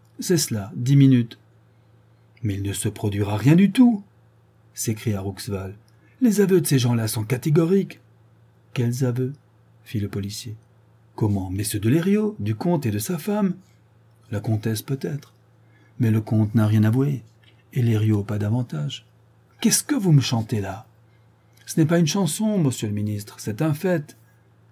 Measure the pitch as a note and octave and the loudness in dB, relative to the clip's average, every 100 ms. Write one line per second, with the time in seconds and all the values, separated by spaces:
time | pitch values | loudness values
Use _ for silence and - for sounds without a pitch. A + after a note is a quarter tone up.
0 | _ - - F3 - A2 G2+ - B2 C#3+ | _ -14 -2 0 0 -4 -6 -6 4 6
1 | C3+ B2+ A#2 - _ _ _ _ _ _ | 8 6 2 -8 _ _ _ _ _ _
2 | _ _ _ _ G#2+ G2 G2 F#2+ A2 G2+ | _ _ _ _ -6 -4 -6 -4 -6 -4
3 | G#2+ G2+ G2+ G#2 A2+ E3 G3 G3 B3 G#3 | -4 -2 -2 0 4 6 4 6 4 4
4 | - _ _ _ _ _ _ - - G#2+ | -6 _ _ _ _ _ _ -8 -6 -4
5 | - G2+ G2 G2 - G2 F#2+ G2 _ _ | -4 -4 -6 -8 -8 -8 -8 -14 _ _
6 | _ _ B3 G3 G3 F#3 D3+ C#3 A#2+ A#2 | _ _ 0 4 4 4 4 0 2 0
7 | A2 - G#2+ B2 - D3+ E3 G3 D#3+ - | -2 -4 -4 -4 2 2 4 2 0 -10
8 | _ _ _ _ _ _ _ - A#2+ A#2+ | _ _ _ _ _ _ _ -4 -2 0
9 | C3 B2 B2+ D3 _ _ _ _ - A2 | -2 0 -4 -8 _ _ _ _ -8 -6
10 | G2+ G2+ G2 G#2 A2 G#2+ _ _ _ _ | -4 -6 -8 -10 -14 -16 _ _ _ _
11 | _ - G#2+ G2 F#2 F#2+ G#2 G#2 G#2+ D3+ | _ -4 0 0 -2 -6 -4 -2 0 0
12 | E3+ G#3 G#3+ G#3+ G#2 G#2+ F3 E3+ A#2 G#2 | 2 0 0 -4 -6 -2 -2 0 -2 -4
13 | - F3 - G#3 G3 F#3 _ _ _ _ | -4 -6 -4 -2 -2 -4 _ _ _ _
14 | _ _ _ G#2 A2 A2 A2 G#2+ - C3+ | _ _ _ -6 -2 -2 -2 -6 -6 -6
15 | F3 C#3+ - _ _ _ _ _ _ _ | -6 -8 -10 _ _ _ _ _ _ _
16 | A#2 A2 G#2+ A2 G#2+ A2+ G#2+ A2 G#2+ A#2 | 0 0 0 0 2 2 2 4 4 2
17 | C#3 C3+ - _ _ _ _ - A#2 A2 | 0 -2 -10 _ _ _ _ -2 0 2
18 | G#2+ G#2 G2+ G#2+ G#2 A#2+ B2+ D#3 C#3+ - | 2 0 0 -4 -2 -2 -2 -6 -6 -8
19 | _ _ _ _ _ _ A3+ - - C#4+ | _ _ _ _ _ _ 0 0 0 0
20 | F#3+ D3 A#2 A#2 A2 G#2+ F#2+ G2 - _ | 4 4 4 -2 -2 -4 -4 -10 -16 _
21 | _ _ _ _ _ _ - - D3+ E3+ | _ _ _ _ _ _ -6 0 2 4
22 | D#3+ G3+ F3 - G#3+ G#3 C#3+ A#2 A2 G#2 | 2 2 -2 0 0 2 0 0 -4 -4
23 | G#2 G#2 G2+ - - G#2+ D#3+ D3+ F#3+ F3 | -4 -4 -8 -12 -10 -4 -2 -2 -2 -2
24 | D3 - _ _ _ _ _ | -4 -18 _ _ _ _ _